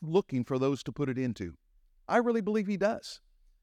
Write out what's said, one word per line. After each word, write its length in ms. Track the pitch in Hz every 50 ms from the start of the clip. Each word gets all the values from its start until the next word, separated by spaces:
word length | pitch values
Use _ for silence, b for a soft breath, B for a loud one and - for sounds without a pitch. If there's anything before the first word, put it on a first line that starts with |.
looking 420 | 165 156 160 202 - - 135 123
for 160 | 123 - 135 127
those 240 | 131 143 143 - -
to 80 | 139
put 180 | 113 - 143 135
it 80 | 123 127
into. 340 | 131 123 104 - 95 85 73 - _ _ _ _ _ _ _ _ _ -
I 80 | 185
really 240 | 240 226 240 226 233
believe 260 | 185 208 214 220 196
he 120 | 196 208 170
does. 420 | 190 214 - - - - - - _ _ _ _ _ - _ _